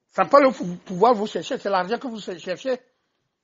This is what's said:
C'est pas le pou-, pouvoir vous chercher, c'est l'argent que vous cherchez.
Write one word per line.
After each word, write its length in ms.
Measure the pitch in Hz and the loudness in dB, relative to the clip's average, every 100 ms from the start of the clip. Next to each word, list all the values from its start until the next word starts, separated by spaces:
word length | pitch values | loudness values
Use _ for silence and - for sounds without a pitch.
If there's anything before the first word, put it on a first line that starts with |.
| _ | _
C'est 200 | - 185 | -2 4
pas 100 | 277 | 6
le 120 | 269 | 6
pou-, 260 | - 180 175 - | 2 -8 -10 -8
pouvoir 280 | 180 226 | 2 4
vous 140 | 214 214 | 4 0
chercher, 300 | 180 - 254 | -6 -6 -6
c'est 120 | 202 | -2
l'argent 280 | 190 180 233 | -2 -2 -4
que 100 | 269 | -6
vous 120 | 220 | -10
cherchez. 600 | 202 175 185 170 262 254 _ _ _ _ _ _ | -12 -10 -8 -8 -4 -6 _ _ _ _ _ _